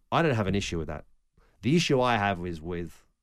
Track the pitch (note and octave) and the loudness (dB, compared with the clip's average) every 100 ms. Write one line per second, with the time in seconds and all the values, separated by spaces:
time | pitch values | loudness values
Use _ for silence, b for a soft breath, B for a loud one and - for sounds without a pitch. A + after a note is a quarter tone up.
0 | - C#3 E3 A2+ F#2+ G2 - E2+ D2+ D2+ | -4 0 2 0 0 -2 -2 -6 -6 -10
1 | - _ _ _ _ _ A#2+ E3+ E3 C3+ | -14 _ _ _ _ _ 2 2 4 4
2 | B2+ A2+ G2+ F2+ F2 D#2+ E2 F2 E2 - | 4 2 2 0 -4 -8 -6 -8 -8 -12
3 | _ _ | _ _